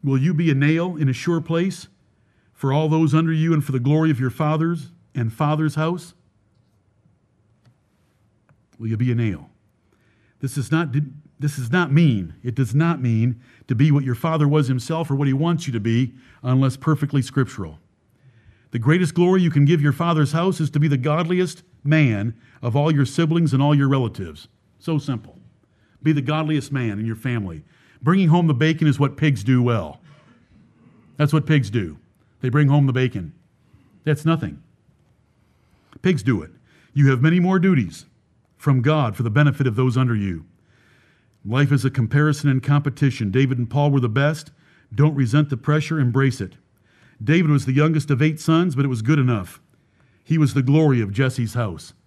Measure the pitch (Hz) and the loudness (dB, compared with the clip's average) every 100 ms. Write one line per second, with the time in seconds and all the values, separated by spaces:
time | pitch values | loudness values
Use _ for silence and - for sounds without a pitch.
0 | 143 135 147 160 170 135 143 160 180 160 | 0 0 0 0 0 2 2 0 -2 -2
1 | 143 127 - 170 165 165 185 185 - _ | -2 -2 -2 -4 -2 -2 -2 -6 -16 _
2 | _ _ _ _ _ _ 139 139 156 160 | _ _ _ _ _ _ -2 0 2 2
3 | 160 156 165 160 160 160 147 131 123 151 | 2 2 2 0 2 0 0 -2 0 2
4 | 160 127 131 117 151 156 165 170 - _ | 2 0 -2 -2 -2 0 -2 -4 -10 _
5 | _ - 113 - 147 151 156 151 160 180 | _ -6 -6 -2 -2 0 -2 -2 -4 -4
6 | - _ _ _ _ _ _ _ _ _ | -10 _ _ _ _ _ _ _ _ _
7 | _ _ _ _ _ _ _ _ _ _ | _ _ _ _ _ _ _ _ _ _
8 | _ _ _ _ _ _ _ _ 113 110 | _ _ _ _ _ _ _ _ -6 -2
9 | 123 117 117 82 - _ _ _ _ _ | 0 0 -2 -4 -12 _ _ _ _ _
10 | _ _ _ _ 135 - 120 160 165 127 | _ _ _ _ -8 -6 -2 -2 0 -4
11 | 147 - _ _ 147 143 120 180 160 143 | -4 -10 _ _ -8 -6 -2 -2 2 4
12 | 165 110 82 - 123 117 123 131 165 160 | 4 2 -4 -10 -8 -4 -2 0 0 0
13 | 127 113 117 117 - _ _ 113 151 143 | 0 0 0 -4 -12 _ _ 2 4 4
14 | 131 120 165 160 143 151 131 127 117 165 | 0 -4 -2 0 2 2 2 -2 -2 -6
15 | 160 139 143 135 165 170 139 117 107 117 | -2 0 0 0 0 -2 -4 -4 0 0
16 | 127 - - - 127 127 135 - - 151 | 0 -6 -20 -10 -2 2 2 0 -2 0
17 | 143 143 127 - 127 - 85 76 _ _ | 0 -2 -2 -2 -4 -6 -14 -14 _ _
18 | _ _ _ _ _ _ _ - 113 170 | _ _ _ _ _ _ _ -2 2 2
19 | 180 - 175 190 175 147 143 165 143 139 | 2 2 2 4 2 4 4 4 2 0
20 | 170 156 143 160 185 180 151 147 156 139 | 0 0 0 0 -2 -2 -2 0 0 0
21 | 135 151 170 180 180 - _ _ 143 - | 0 -2 -2 -2 -2 -6 _ _ 0 2
22 | 135 104 110 113 _ _ 120 117 151 147 | 4 2 -4 -8 _ _ -4 0 0 2
23 | 127 - 165 165 160 135 143 147 139 135 | 0 0 0 2 2 2 2 2 2 0
24 | 117 - 90 76 - _ _ _ - 156 | -2 -6 -12 -14 -20 _ _ _ -4 -4
25 | 147 120 - - - _ _ _ _ _ | -4 -8 -8 -20 -20 _ _ _ _ _
26 | 147 147 127 156 156 151 143 139 117 101 | -2 0 -2 -4 -2 -4 -4 -4 -4 -4
27 | 113 110 131 120 95 80 - _ _ _ | -6 -6 -6 -6 -6 -12 -18 _ _ _
28 | 127 185 180 175 165 127 156 160 156 135 | 0 2 4 4 2 2 0 2 0 2
29 | 139 139 156 117 101 127 120 113 78 71 | 0 0 -2 0 0 2 2 -2 -4 -14
30 | _ - _ _ _ _ _ _ _ _ | _ -20 _ _ _ _ _ _ _ _
31 | _ - 147 156 151 151 104 110 87 76 | _ -2 0 0 2 0 0 -4 -6 -12
32 | _ _ _ _ 127 143 143 147 135 127 | _ _ _ _ -2 0 2 2 2 0
33 | 127 107 82 - _ _ _ _ _ _ | -2 -4 -12 -16 _ _ _ _ _ _
34 | - 147 156 165 95 71 _ _ _ _ | -4 -2 0 -2 -4 -12 _ _ _ _
35 | _ _ _ _ _ _ _ _ _ - | _ _ _ _ _ _ _ _ _ -4
36 | 185 156 104 107 71 - _ _ _ 139 | -2 0 0 -2 -4 -20 _ _ _ 2
37 | 139 131 156 180 180 190 190 160 92 - | 4 4 2 2 2 2 2 2 -2 -10
38 | - _ _ _ _ _ - 131 123 156 | -20 _ _ _ _ _ 0 2 2 0
39 | 123 98 117 113 147 143 127 110 127 123 | 0 -2 -2 2 2 2 -2 0 0 2
40 | 127 110 98 82 76 _ _ _ _ _ | 0 0 -2 -6 -12 _ _ _ _ _
41 | _ _ _ _ 101 127 143 139 127 - | _ _ _ _ -6 0 2 2 0 -2
42 | 110 143 151 147 143 131 131 143 143 - | 0 2 0 0 0 0 0 0 0 -2
43 | 143 113 104 107 135 127 120 143 143 139 | -2 0 -2 0 0 -2 -4 -2 0 0
44 | 120 110 143 156 - _ _ _ _ 104 | 0 0 -2 -2 -12 _ _ _ _ 0
45 | 151 139 123 143 147 127 - 151 156 160 | 2 2 0 2 0 -4 -2 -2 -2 -2
46 | 123 123 135 - 95 - _ _ _ _ | 0 2 0 -2 -10 -12 _ _ _ _
47 | _ _ 110 165 160 143 135 135 156 151 | _ _ 0 2 4 2 2 2 2 0
48 | 143 135 156 156 - 160 180 135 139 120 | 0 0 0 0 0 2 2 0 -2 -2
49 | 110 156 127 113 92 - _ _ _ _ | 0 2 2 0 -6 -16 _ _ _ _
50 | _ _ _ 160 143 143 127 147 156 123 | _ _ _ 0 2 0 2 4 4 2
51 | 104 98 131 123 113 123 110 82 - _ | -2 -2 -2 -2 -6 -4 -6 -8 -16 _